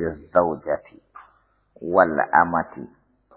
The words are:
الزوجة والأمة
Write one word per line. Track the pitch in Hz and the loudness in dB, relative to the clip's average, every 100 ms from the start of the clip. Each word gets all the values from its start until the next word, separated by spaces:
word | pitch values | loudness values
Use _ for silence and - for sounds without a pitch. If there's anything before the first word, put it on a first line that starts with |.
| 85 | -4
الزوجة | 76 78 90 85 73 78 73 - - _ - - _ _ _ _ - | -8 -2 0 0 -2 -6 -6 -6 -20 _ -20 -20 _ _ _ _ -16
والأمة | 82 92 87 73 - 78 87 85 76 - 62 _ _ _ _ | -2 2 2 2 2 2 2 0 -6 -12 -18 _ _ _ _